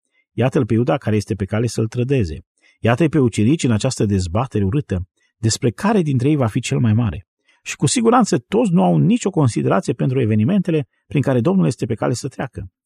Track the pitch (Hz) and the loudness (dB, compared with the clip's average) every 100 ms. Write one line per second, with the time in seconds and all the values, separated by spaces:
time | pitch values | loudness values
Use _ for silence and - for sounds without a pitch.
0 | _ _ _ - 127 156 110 113 131 151 | _ _ _ -2 0 0 0 0 0 -2
1 | - 107 - 107 98 107 120 - 113 120 | 0 -2 -2 -6 -4 -2 -2 -2 -4 -2
2 | 120 139 87 69 - _ _ _ 110 120 | -2 0 -2 -6 -16 _ _ _ 0 2
3 | 160 160 123 - 107 160 131 107 131 - | 2 2 0 2 0 2 0 0 -2 -2
4 | 107 98 90 101 131 107 95 143 - 92 | 0 0 -2 -4 -2 -2 -2 -2 -4 -6
5 | 90 _ _ - 113 - 120 - 202 220 | -6 _ _ -4 -4 0 -2 -2 0 0
6 | 151 127 135 151 117 127 - 139 117 107 | 0 0 0 0 0 -2 -2 0 2 2
7 | 113 - - _ _ _ - - 147 254 | 0 -4 -14 _ _ _ -14 -2 -2 2
8 | 226 240 208 165 - 208 233 175 185 165 | 4 4 4 0 0 0 2 2 2 4
9 | 147 240 202 170 131 151 131 170 - - | 2 2 0 0 0 2 0 0 -2 -2
10 | 143 131 110 107 120 202 175 156 - _ | -2 0 0 2 2 0 0 -2 -4 _
11 | - 147 135 127 143 190 160 - 127 120 | -6 -2 0 2 2 2 0 0 -4 -2
12 | 143 123 131 - - - 90 _ | -2 -4 -6 -8 -10 -10 -14 _